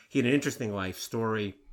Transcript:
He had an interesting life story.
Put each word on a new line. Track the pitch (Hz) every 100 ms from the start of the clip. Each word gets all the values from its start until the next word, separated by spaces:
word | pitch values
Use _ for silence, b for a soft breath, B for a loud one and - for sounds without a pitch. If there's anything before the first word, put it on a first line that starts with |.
| B
He | 143
had | 120
an |
interesting | 143 139 135 113
life | 101 92 92
story. | - 113 113 110 104 - -